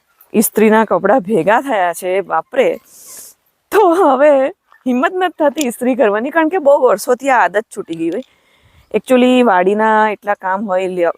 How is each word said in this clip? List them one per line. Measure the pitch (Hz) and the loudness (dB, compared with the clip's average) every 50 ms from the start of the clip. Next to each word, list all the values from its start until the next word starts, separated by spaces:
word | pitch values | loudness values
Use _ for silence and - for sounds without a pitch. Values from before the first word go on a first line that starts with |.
| _ _ _ _ _ _ | _ _ _ _ _ _
ઇસ્ત્રીના | - 208 - - - 214 220 214 214 220 220 | -2 -2 0 0 0 2 2 4 4 2 2
કપડાં | - 202 170 185 196 240 262 | 0 -2 -2 0 2 0 0
ભેગા | 175 196 226 165 151 190 220 269 | 0 -2 -2 0 0 2 0 0
થયા | 269 277 233 196 180 175 | 0 -2 -2 -2 -2 -2
છે, | 170 - 190 180 185 196 | -4 -4 -4 -4 -4 -4
બાપરે. | 180 156 160 160 - _ - 277 226 170 - - _ _ - - - - - - - - - _ _ _ _ _ _ - | -4 -4 -6 -6 -6 _ -2 -2 0 0 -2 -6 _ _ -20 -20 -20 -20 -20 -20 -20 -20 -20 _ _ _ _ _ _ -2
તો | - 403 415 339 330 | 0 2 4 4 2
હવે | 381 370 285 254 247 294 302 285 269 262 302 415 _ _ _ _ _ - | 2 2 2 2 2 4 4 4 2 0 -2 -6 _ _ _ _ _ -6
હિંમત | 254 247 247 320 381 381 | -4 -2 -2 -2 -2 -2
નથી | 370 370 349 - - 311 | -2 -4 -4 -2 -2 -2
થતી | 285 240 320 285 240 | -2 0 -2 -4 -4
ઇસ્ત્રી | - - 247 254 262 | -4 -4 -4 -2 0
કરવાની, | 226 - 208 202 214 233 302 | 0 0 0 0 -2 -4 -4
કારણ | 294 330 320 311 | -2 -2 -2 0
કે | 359 381 | -2 0
બહુ | 294 277 285 302 254 240 | 2 2 2 4 4 2
વર્ષોથી | 196 - - - 247 220 262 277 | 0 0 -2 -4 -4 -2 0 0
આ | 254 226 185 | 2 2 2
આદત | 170 180 208 226 - - | 2 0 -4 -6 -6 -10
છૂટી | 214 175 - 165 | -12 -10 -10 -8
ગઈ | 165 165 170 | -6 -6 -6
હોય. | 170 247 - _ _ _ _ _ _ _ _ _ _ _ _ _ - | -6 -6 -10 _ _ _ _ _ _ _ _ _ _ _ _ _ -6
Actually, | 214 - - 254 247 247 254 254 254 247 | -4 -2 0 2 4 4 4 4 4 4
વાડીના | 226 185 180 185 190 208 214 220 220 220 214 214 214 | 2 2 2 0 0 -2 -2 0 0 2 2 0 0
એટલા | 202 - - 202 208 | -2 -6 -6 -6 -6
કામ | - 196 185 190 202 226 | -6 -4 -6 -6 -6 -4
હોય, | 196 185 185 190 180 | -4 -4 -4 -4 -4
લે-, | 185 180 170 165 - | -2 -2 -2 -2 -2